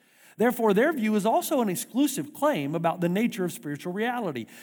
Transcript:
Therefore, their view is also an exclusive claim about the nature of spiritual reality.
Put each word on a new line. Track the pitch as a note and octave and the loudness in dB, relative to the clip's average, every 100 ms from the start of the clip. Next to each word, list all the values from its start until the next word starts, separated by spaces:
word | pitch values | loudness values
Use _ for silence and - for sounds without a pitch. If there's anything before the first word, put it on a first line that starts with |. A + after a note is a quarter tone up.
| _ _ - - | _ _ -12 0
Therefore, | A3+ A#3+ A3 | 0 2 2
their | G3 C#4+ | 4 4
view | D4+ G#3+ G#3+ | 2 0 2
is | G3+ | 2
also | D4 - D4 | 0 2 0
an | A3 | 0
exclusive | F3 - A3+ C#4+ - C#3+ | -2 -4 0 0 0 -8
claim | - D4 A#3 C#3 E3 | -2 0 0 -2 0
about | E3 - | 0 0
the | E3+ | 0
nature | F3+ A#3 - F3+ | 2 0 0 -4
of | |
spiritual | - D3+ C#3+ F3+ | -6 -8 -8 -6
reality. | F#3 A#3 B3 G3+ B2+ G#2+ - | -4 -4 -2 -4 -6 -8 -14